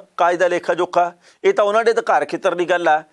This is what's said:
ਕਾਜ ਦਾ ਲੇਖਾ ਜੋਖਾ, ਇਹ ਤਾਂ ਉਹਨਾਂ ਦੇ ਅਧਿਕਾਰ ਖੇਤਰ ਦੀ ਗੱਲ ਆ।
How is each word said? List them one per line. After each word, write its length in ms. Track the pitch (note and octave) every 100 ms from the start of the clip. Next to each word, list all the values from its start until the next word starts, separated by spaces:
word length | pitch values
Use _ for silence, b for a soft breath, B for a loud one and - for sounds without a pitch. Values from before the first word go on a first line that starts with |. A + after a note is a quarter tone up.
| - -
ਕਾਜ 180 | F3 F3
ਦਾ 120 | F3+
ਲੇਖਾ 260 | F3 -
ਜੋਖਾ, 380 | F3 F3+ F3 F3 F3 b b
ਇਹ 100 | F#3+
ਤਾਂ 120 | G3 G#3
ਉਹਨਾਂ 180 | G#3+
ਦੇ 80 | A3+
ਅਧਿਕਾਰ 340 | A3 G#3+ E3 D3
ਖੇਤਰ 300 | E3 F#3+ E3+
ਦੀ 140 | E3
ਗੱਲ 180 | F3 E3
ਆ। 140 | D3+ D#3